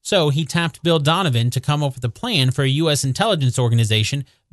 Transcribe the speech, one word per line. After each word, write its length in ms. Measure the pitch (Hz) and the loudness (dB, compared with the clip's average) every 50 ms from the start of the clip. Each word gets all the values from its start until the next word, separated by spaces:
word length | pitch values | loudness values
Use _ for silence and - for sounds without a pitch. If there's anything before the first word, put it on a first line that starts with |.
So 280 | _ - 208 190 160 151 | _ 0 0 2 2 2
he 160 | 135 156 165 | 2 0 -2
tapped 380 | - - 175 170 160 - - - | -2 -2 -2 -2 -2 -6 -4 0
Bill 160 | 175 165 156 | 0 2 2
Donovan 500 | 143 151 165 185 196 156 123 117 117 123 | 2 2 2 2 0 0 0 2 0 0
to 100 | - 131 | -2 -2
come 220 | - - 147 147 | -2 -2 -2 0
up 140 | 147 139 127 | -2 -4 -4
with 80 | 127 123 | -4 -8
a 60 | 117 | -8
plan 420 | - - - 247 226 151 131 127 | -6 -6 -6 -4 0 0 0 0
for 120 | 127 - 139 | 0 0 0
a 60 | 135 | 0
U 200 | 135 147 165 160 | 0 0 0 0
S 140 | 147 - - | 0 0 -2
intelligence 540 | 135 123 - 196 226 202 156 135 123 - | -4 -2 0 0 0 0 2 0 0 0
organization 680 | - 123 117 120 117 113 104 110 107 104 - - 143 135 _ _ _ _ _ | 0 0 2 2 2 2 2 2 0 0 0 -4 -6 -8 _ _ _ _ _